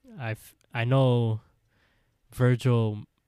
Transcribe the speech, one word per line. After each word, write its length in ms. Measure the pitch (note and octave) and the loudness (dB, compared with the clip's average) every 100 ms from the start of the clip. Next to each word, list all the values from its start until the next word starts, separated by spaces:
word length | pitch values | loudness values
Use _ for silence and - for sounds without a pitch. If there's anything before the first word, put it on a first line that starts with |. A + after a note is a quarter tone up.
| C4 G#3+ | -20 -12
I've, 340 | A#2 G#2+ - _ _ | -10 -10 -14 _ _
I 100 | A#2+ | -6
know 580 | A#2 C3+ C3 A#2+ A#2 A2 _ _ _ _ _ _ _ _ _ | 0 2 4 2 0 -4 _ _ _ _ _ _ _ _ _
Virgil 720 | - B2 A#2+ B2+ A#2+ A2 G#2+ - _ | 0 0 2 2 0 0 -4 -14 _